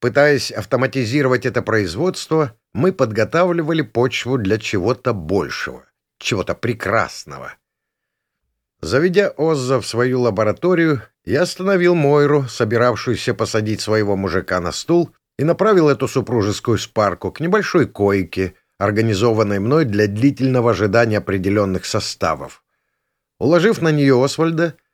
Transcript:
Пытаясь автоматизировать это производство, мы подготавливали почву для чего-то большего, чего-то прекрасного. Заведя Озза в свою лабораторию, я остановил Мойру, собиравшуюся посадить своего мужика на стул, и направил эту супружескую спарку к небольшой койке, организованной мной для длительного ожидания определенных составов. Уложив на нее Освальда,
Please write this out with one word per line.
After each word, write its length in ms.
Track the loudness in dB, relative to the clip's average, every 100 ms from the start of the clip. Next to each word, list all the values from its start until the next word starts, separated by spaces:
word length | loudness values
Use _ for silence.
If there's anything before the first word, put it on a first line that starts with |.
Пытаясь 500 | -2 2 4 2 -2
автоматизировать 960 | -8 -4 -2 0 -2 -2 0 2 0 0
это 160 | -4
производство, 920 | 0 0 -2 -2 -4 -4 -4 -2 -2 -6 _
мы 200 | -2 0
подготавливали 920 | 0 0 0 0 0 0 0 -2 -2
почву 560 | -2 0 0 -2 -4 -2
для 200 | 0 -2
чего-то 540 | -2 -2 -2 -2 -4
большего, 720 | -6 -2 -2 -2 -6 -10 -12 -18 _ _ -12
чего-то 360 | -4 -4 -4
прекрасного. 1000 | -4 -6 -4 -2 0 -2 -6 -16 -16 -16 -18 _ _ _ _ _ _ _ _ _ _ _ _
Заведя 520 | -4 0 2 2 0 0
Озза 440 | 0 0 0 -2
в 60 | -2
свою 340 | -2 0 2
лабораторию, 840 | 0 0 0 0 0 2 2 0 -6 _
я 180 | -4 0
остановил 520 | 0 -2 0 2 2
Мойру, 500 | 4 4 4 4 2 -2
собиравшуюся 880 | -2 -2 2 2 0 -2 -4 -4
посадить 460 | -4 -2 -2 -2 -4
своего 360 | 0 0 0 -2
мужика 440 | -2 -4 -2 -4
на 120 | -4
стул, 380 | -6 0 0 0 _ _ -2
и 60 |
направил 440 | 0 2 2 4 4
эту 200 | 2 0
супружескую 680 | -2 -2 0 0 -2 -2 -2
спарку 520 | -2 -2 -2 -2 -6
к 100 | -6
небольшой 460 | 0 0 2 0 0
койке, 680 | 0 2 2 -2 -4 -6 -6 _ -4
организованной 800 | -2 2 0 2 2 2 0 0
мной 260 | 0 0
для 220 | 2 2 0
длительного 640 | 2 0 2 0 2 2
ожидания 480 | 2 2 2 2 0
определенных 640 | -2 -2 0 0 0 -2
составов. 800 | -4 -4 -6 -4 -2 -2 -8 -18 _ _ _ _ _ _ _ -4
Уложив 440 | 2 4 2 2
на 80 | 0
нее 320 | 2 4 4
Освальда, 520 | 2 0 -2 0 -2 -4 _